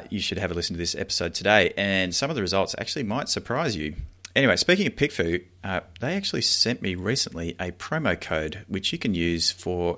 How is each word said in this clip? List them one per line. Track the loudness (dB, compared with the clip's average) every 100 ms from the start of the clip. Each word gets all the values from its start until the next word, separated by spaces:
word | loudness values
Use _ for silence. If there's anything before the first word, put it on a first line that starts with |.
| 0
you | -4
should | -2 -2
have | -2
a |
listen | -2 -2 -2
to |
this | -4 -4
episode | -2 -2 -2 0
today. | 6 6 6 2
And | 0 2 0 0
some | 0
of | 0
the |
results | 0 2 0 -2
actually | -6 -4
might | -2 -2 -2
surprise | -4 -2 -2 -2 -2
you. | -4 -6 -10 -12 -2 2
Anyway, | 4 4
speaking | 4 4 4
of | 2
PickFu, | 0 2 0 0 -2 -10
uh, | -4 -4 -4 -6
they | -4
actually | -2 -2 -2
sent | 0 2 2 2
me | -2
recently | -2 0 0 -2 -4 -6 -4
a | -6
promo | -6 -6 -2 0 0
code | 0 -2 -2 -6 -6
which | -4 -2
you | -2
can | 0 2
use | 2 2 0
for | -2 -4 0 0